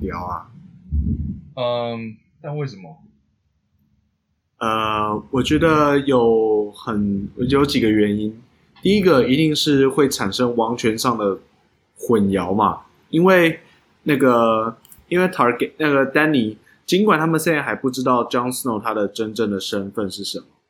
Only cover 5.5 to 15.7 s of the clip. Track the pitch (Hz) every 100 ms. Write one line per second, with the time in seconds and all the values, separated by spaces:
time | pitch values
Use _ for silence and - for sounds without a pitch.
5.5 | 151 160 156 147 143 135 127 117 113 110
6.5 | 107 104 - - 107 104 98 101 - 123
7.5 | 139 143 123 110 107 104 104 107 113 -
8.5 | _ _ _ 185 208 180 139 117 135 156
9.5 | 147 151 139 135 131 139 - 104 98 123
10.5 | 117 110 117 117 110 131 117 104 92 -
11.5 | _ _ _ _ - - 113 98 95 87
12.5 | 101 101 82 - _ _ 165 185 185 165
13.5 | 160 - _ _ _ - 139 131 120 117
14.5 | 110 113 117 _ - _ 175 185 185 123
15.5 | 123 135